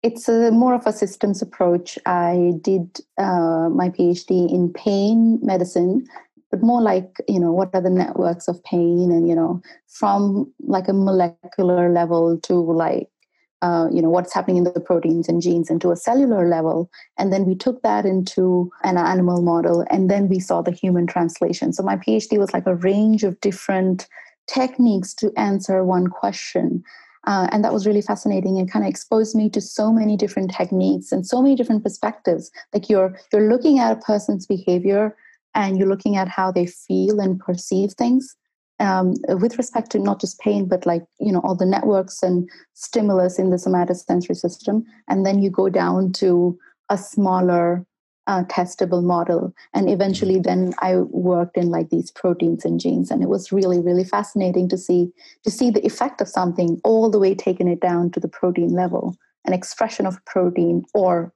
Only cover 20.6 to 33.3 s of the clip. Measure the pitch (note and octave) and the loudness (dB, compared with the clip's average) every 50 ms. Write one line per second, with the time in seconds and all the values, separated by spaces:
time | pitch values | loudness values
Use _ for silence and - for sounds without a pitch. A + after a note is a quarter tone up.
20.6 | E3 F3+ F3+ - - F#3+ F3+ F3 F3 E3+ - F3+ E3+ E3+ E3+ - F3 E3+ F3 - | -2 -2 -4 -2 -2 0 0 2 0 0 0 -2 -2 -2 -2 -2 -2 -2 -2 -2
21.6 | F3+ - F3+ - F#3+ F#3+ G3 F#3 F#3 - A3 A3 G#3+ - G#3+ G#3 G3 F#3+ - F3 | -4 -4 -4 -4 -4 -4 -4 -4 -2 0 0 0 0 0 0 0 0 0 -2 -2
22.6 | F3+ F#3+ F3+ E3+ F3 F#3+ G3 G#3 G#3+ A3 A3 G#3+ A3 G3 F3+ _ - G3+ F#3 - | -2 0 -2 0 0 0 2 2 4 4 4 2 2 -2 -4 _ -4 -4 -4 -4
23.6 | - - G3 F#3+ F#3 F#3 F3+ F3+ - _ - - - - _ _ _ - - C4+ | -6 -4 -2 0 0 0 0 -2 -6 _ -20 -20 -20 -20 _ _ _ -6 -2 -2
24.6 | C4 B3+ B3+ - B3 A#3 G#3 F#3+ F3+ - - - - G#3+ G#3+ - G#3+ G3+ G3 G3 | -2 -2 2 2 2 4 4 0 -2 -6 -8 -4 -4 -2 0 0 0 0 0 -2
25.6 | F#3+ - F#3+ F#3+ F#3 F#3 F#3 F3+ F3+ F3+ F3+ - - G3+ G3+ - - - - F3+ | -2 0 0 0 2 2 2 2 0 0 -2 -2 -4 -4 -4 -6 -12 -6 -4 -2
26.6 | F3+ - F3+ F3+ F3+ - - - - _ _ _ - - G3+ F#3+ F#3 - - G#3+ | -2 -2 -4 -4 -8 -10 -20 -20 -20 _ _ _ -4 -2 0 0 0 0 0 0
27.6 | G#3 - - A3 F#3+ G#3 G#3 G#3 G#3 - G#3 G3+ - G#3+ G3+ F#3+ F#3 F#3+ F#3+ F#3+ | 0 0 0 0 0 2 0 0 0 -2 -6 -4 -2 -2 -2 0 0 0 0 0
28.6 | F#3 F#3 - G#3+ G#3 F#3+ G3 - - _ A3+ A3 A3 G#3+ - A3 G#3+ G#3+ - G#3+ | -2 -2 -2 -2 -2 -2 -4 -6 -4 _ 0 0 0 2 0 0 0 0 0 -2
29.6 | G3 - - - G#3+ A3 A3+ A3+ G#3+ G#3+ G#3+ F#3+ G#3 G3 - G3 F#3+ F#3 F#3 - | -6 -6 -6 -2 0 2 2 2 2 2 0 0 -2 -2 -2 -4 -4 -4 -4 -4
30.6 | - F#3 G3 F#3 F#3 F#3+ F#3+ F3+ F#3 - - F#3+ F3+ - - B3 C4 C#4 C4+ A#3+ | -4 -2 0 0 2 2 0 -2 -2 -4 -4 -4 -2 -2 0 2 4 4 4 2
31.6 | A#3+ A#3 A3+ G#3+ G#3+ G3+ F#3+ - - G#3+ A3+ - _ - E3+ E3 F3 - _ - | 2 0 0 0 0 -4 -6 -4 -6 -6 -6 -4 _ 0 0 0 -4 -12 _ -20
32.6 | - _ - G#3 F#3 - G#3+ G3 F#3+ F#3+ F#3 - - _ | -20 _ -4 -4 0 2 2 2 2 2 -2 -8 -8 _